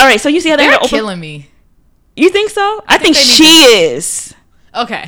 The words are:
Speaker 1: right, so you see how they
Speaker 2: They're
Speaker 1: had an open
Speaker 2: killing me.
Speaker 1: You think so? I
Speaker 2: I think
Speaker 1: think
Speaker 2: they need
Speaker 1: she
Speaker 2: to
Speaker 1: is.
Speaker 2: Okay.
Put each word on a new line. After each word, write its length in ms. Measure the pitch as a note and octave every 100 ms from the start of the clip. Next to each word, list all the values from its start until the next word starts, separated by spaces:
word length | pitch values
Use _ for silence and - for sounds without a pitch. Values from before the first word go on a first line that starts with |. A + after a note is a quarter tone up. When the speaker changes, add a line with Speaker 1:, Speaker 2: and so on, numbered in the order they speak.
Speaker 1:
right, 180 | C4 A#3
so 80 | D4
you 140 | D#4+
see 80 | D#4+
how 60 | D4+
they 60 |
Speaker 2:
They're 80 | D4+
Speaker 1:
had 80 | C5+
an 40 | B3+
open 120 | A3
Speaker 2:
killing 220 | G#3+ F3+
me. 280 | D#3 D3 C#3+ _ _ _ _ _ _ -
Speaker 1:
You 120 | E4+
think 200 | G4+ G#4
so? 340 | G#4+ G4+ G#4+ -
I 60 | E4+
Speaker 2:
I 20 |
think 180 | E4+ D4
Speaker 1:
think 0 | C4 B3
Speaker 2:
they 60 | D#4
need 40 |
Speaker 1:
she 160 | D#4+ C4+
Speaker 2:
to 300 | G#3+ D#3+ B2+
Speaker 1:
is. 400 | - - - - _ _ _ -
Speaker 2:
Okay. 300 | A3+ F#3